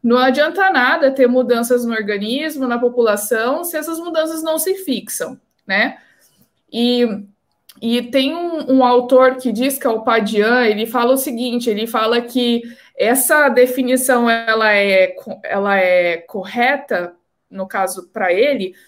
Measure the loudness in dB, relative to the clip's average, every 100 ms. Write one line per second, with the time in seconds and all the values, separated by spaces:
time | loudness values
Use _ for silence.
0 | 0 2 4 2 0 2 2 2 2 2
1 | 2 4 2 2 2 0 2 0 0 -4
2 | -2 -4 -4 -4 -4 -4 -4 -2 -2 0
3 | 0 0 -2 -2 0 -2 -4 -6 -6 -8
4 | -6 -4 -4 -4 -4 -2 -2 -4 -4 -6
5 | -6 -10 -10 -12 _ _ -4 -2 -2 -6
6 | _ _ _ _ _ _ _ -2 0 2
7 | 0 -2 -12 _ _ _ _ _ -4 -2
8 | 0 0 0 -2 -6 -6 0 2 4 4
9 | 4 4 4 2 -4 -2 -2 -2 -2 -2
10 | 0 0 0 0 2 2 2 0 -2 0
11 | 2 0 -2 -6 -4 -4 -2 -2 -2 -2
12 | 0 0 -2 -2 0 -2 -4 -16 -16 -2
13 | 0 2 2 2 4 4 4 2 0 0
14 | 2 2 2 0 0 2 2 2 4 4
15 | 2 0 -14 -14 -6 -2 0 2 4 2
16 | 2 -2 -6 -10 -8 -2 0 0 -2 -4
17 | -4 -12 _ _ _ -12 -8 -4 -4 -4
18 | -12 -4 0 2 2 0 -6 -10